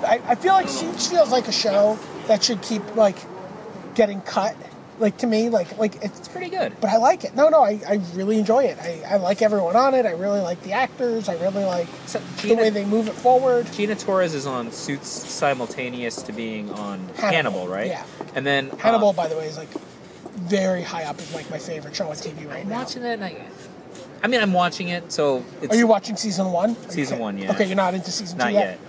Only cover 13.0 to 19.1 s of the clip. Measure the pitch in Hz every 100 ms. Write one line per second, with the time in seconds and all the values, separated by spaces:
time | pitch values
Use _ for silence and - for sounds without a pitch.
13 | 214 - 247 254 262 247 240 - 208 208
14 | - 190 175 151 139 127 117 - - 139
15 | - - - - 147 131 117 - 127 123
16 | 120 113 - 113 113 110 104 98 104 98
17 | 92 - 202 165 127 98 90 95 117 170
18 | - - - 139 135 139 135 - 214 226
19 | 208